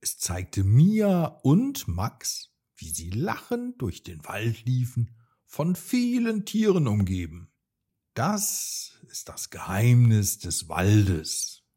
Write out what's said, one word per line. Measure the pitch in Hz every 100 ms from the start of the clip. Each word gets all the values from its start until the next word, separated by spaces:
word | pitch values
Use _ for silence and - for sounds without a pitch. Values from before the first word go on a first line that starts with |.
Es | - -
zeigte | - 90 90 -
Mia | 98 113 175 214 208 180 160
und | - - 160 269 277 -
Max, | 85 101 - - - - _ _ _
wie | 80
sie | 76 85
lachend | 101 180 - - 240 247 247
durch | 110 82
den | - 82
Wald | - 104 113 113
liefen, | - 127 123 - 113 - _ _
von | _ - 151 180
vielen | - 247 247 247 233 220 202
Tieren | 214 214 185 135
umgeben. | 104 92 92 85 82 90 _ _ _ _ _ _
„Das | - 139 208 202 - - - - _ -
ist | - -
das | - -
Geheimnis | - - 92 117 120 120 110 98 -
des | - - 85
Waldes“ | 82 95 107 98 85 78 - - - _